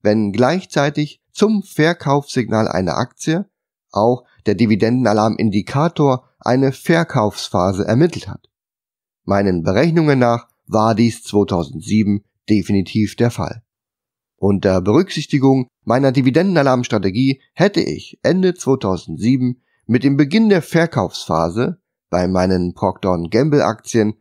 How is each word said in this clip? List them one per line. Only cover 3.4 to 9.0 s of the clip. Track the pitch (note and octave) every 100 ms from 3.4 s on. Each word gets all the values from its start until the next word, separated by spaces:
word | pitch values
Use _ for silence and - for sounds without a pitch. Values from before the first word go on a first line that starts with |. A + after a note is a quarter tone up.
| G3+ _ _ _ _
auch | G2 A2+ B2 _ _
der | -
Dividendenalarmindikator | G2+ A#2 G#2+ A2+ B2 A#2 G#2 A2 - A2 G2+ F#2 C#3 E3 - C#3+ B2+ _ _
eine | - B2+ C3+
Verkaufsphase | C3 - E3 E3 C3 G#2+ - - G2 F2+ F#2+ -
ermittelt | A#2 E3+ G#2 -
hat. | - _ _ _ _ _ _